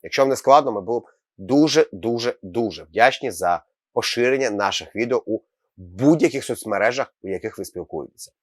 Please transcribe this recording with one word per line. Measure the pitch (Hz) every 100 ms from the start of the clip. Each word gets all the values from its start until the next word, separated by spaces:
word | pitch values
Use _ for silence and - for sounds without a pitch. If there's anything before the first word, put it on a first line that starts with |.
Якщо | 85 -
вам | 135
не | 131
складно, | - 139 135
ми | 104
були | 92 117
б | - _ _ -
дуже-дуже-дуже | 95 139 156 143 151 95 107 117 120 - 95 87 113 85
вдячні | 76 87 123 - 135
за | 90 90 85 _ _ _
поширення | 123 - - 123 135 131
наших | 104 98 - 92 101
відео | 117 123 -
у | 107 _ _ _ -
будь-яких | 90 92 139 160 165 135
соцмережах, | - 117 110 98 107 123 123 _
у | 98
яких | 107 110 -
ви |
спілкуєтеся. | 95 90 85 80 67 _ - _